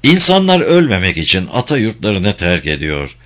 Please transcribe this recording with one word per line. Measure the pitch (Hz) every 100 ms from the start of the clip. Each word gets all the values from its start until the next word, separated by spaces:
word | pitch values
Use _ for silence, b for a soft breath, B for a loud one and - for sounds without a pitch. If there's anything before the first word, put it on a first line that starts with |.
İnsanlar | 131 180 180 190 190 180
ölmemek | 143 170 156 95 92 82
için | 82 95 92
ata | 123 123 143
yurtlarını | 110 107 104 98 98
terk | 98 87 87 78
ediyor. | 76 76 73 69 -